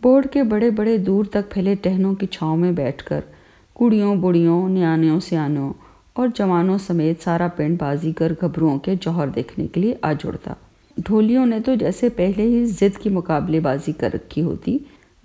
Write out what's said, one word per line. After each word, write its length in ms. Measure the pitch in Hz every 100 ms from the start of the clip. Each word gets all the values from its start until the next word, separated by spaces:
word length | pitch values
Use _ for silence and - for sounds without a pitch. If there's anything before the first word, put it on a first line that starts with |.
बोर्ड 240 | 247 269 277
के 160 | 285
बड़े-बड़े 540 | 240 208 233 220 214 226
दूर 300 | 190 196 208
तक 220 | 208 202
फैले 220 | 202 185 196
टहनों 400 | 185 190 190 190
की 100 | 190
छांव 300 | - 156 160
में 200 | 180 165
बैठकर 480 | 131 135 - 147 - - - _ _ -
कुड़ियों, 460 | 240 214 202 202
बुढ़ियों, 480 | 180 170 170 170 185
न्याणियों, 500 | 190 170 160 160 160
सियानों 540 | - 165 143 147 139 - - - _ -
और 140 | 254
जवानों 460 | 240 196 175 185 196
समेत 440 | 190 170 156 165
सारा 260 | 180 170 175
पिंड 320 | - 156 175
बाजीगर 540 | 147 143 160 160 165 160
घबरुओं 380 | 170 165 160 135
के 160 | 180 190
जौहर 340 | 165 170 143
देखने 380 | 117 - - 151
के 120 | 170
लिए 200 | 208 254
आ 100 | 156
जुड़ता। 420 | 147 - - - - - _ _ -
ढोलियों 460 | 175 214 214 254 254
ने 140 | 220
तो 160 | 233 254
जैसे 340 | 156 190 240
पहले 340 | 240 185 196
ही 220 | 226 240 240
जिद 320 | 180 202 196
की 120 | 214
मुकाबलेबाजी 840 | 185 170 151 170 160 156 139 165
कर 180 | - -
रखी 300 | 175 - -
होती, 440 | 160 - - 262 294 - _ _